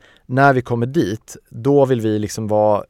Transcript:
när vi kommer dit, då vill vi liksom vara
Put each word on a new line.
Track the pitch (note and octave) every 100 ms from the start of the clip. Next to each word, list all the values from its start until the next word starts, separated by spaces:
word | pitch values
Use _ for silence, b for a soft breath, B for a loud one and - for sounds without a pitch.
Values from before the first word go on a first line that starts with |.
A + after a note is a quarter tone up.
| b b b
när | B2+ C#3
vi | C3
kommer | B2 A#2+ A#2+
dit, | D#3 G2 A2 - - _
då | A#2+ B2 C#3+ C3
vill | B2
vi | A2 G#2+
liksom | G#2 - G#2+
vara | G#2+ G#2+ G2+